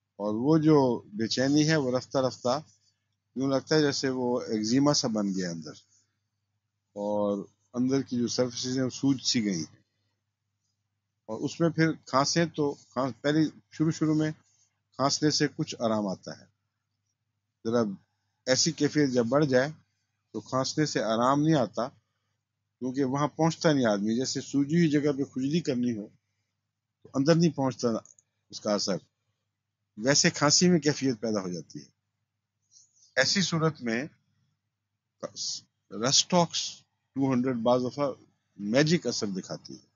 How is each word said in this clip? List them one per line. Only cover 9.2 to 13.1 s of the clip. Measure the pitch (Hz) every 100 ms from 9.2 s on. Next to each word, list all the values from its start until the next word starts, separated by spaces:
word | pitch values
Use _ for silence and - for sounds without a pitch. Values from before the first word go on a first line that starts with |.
सी | - 127
गई | 104 87
हैं। | 78 _ _ _ _ _ _ _ _ _ _ _ _ _ _ _ -
और | 110
उसमें | 147 - 165
फिर | 160 160 156 -
खांसे | 131 139 170 170
तो | 160 147 131 -
खांस-, | 123 135